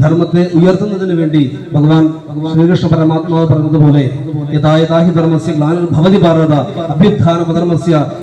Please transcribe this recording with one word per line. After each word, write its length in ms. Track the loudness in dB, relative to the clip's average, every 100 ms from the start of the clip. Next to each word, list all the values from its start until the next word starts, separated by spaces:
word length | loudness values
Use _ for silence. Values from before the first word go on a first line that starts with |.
ധർമ്മത്തെ 480 | 0 0 0 0 0 2
ഉയർത്തുന്നതിന് 580 | 2 2 -2 -4 -2
വേണ്ടി 440 | -2 0 0 -2 -4 -6
ഭഗവാൻ 300 | 0 2 2 2 -2 -10 -8 -4
ശ്രീകൃഷ്ണ 340 | 0 2 2 0
പരമാത്മാവ് 600 | 0 0 0 -2 0 2
പറഞ്ഞതുപോലെ, 560 | 0 0 2 4 2 0 -4 -8 -8 -4
"യഥാ 240 | -2 0 2
യഥാ 220 | 2 2
ഹി 120 | 2
ധർമ്മസ്യ 400 | 0 0 -2 -2
ഗ്ലാനിർഭവതി 680 | -2 -2 -2 -2 0 2 4
ഭാരത 360 | 2 2 2 0 -2 -6 -4
അഭ്യുത്ഥാനമധർമ്മസ്യ 1000 | 0 2 2 0 0 -2 -2 -2 -2 0 0 -2 -4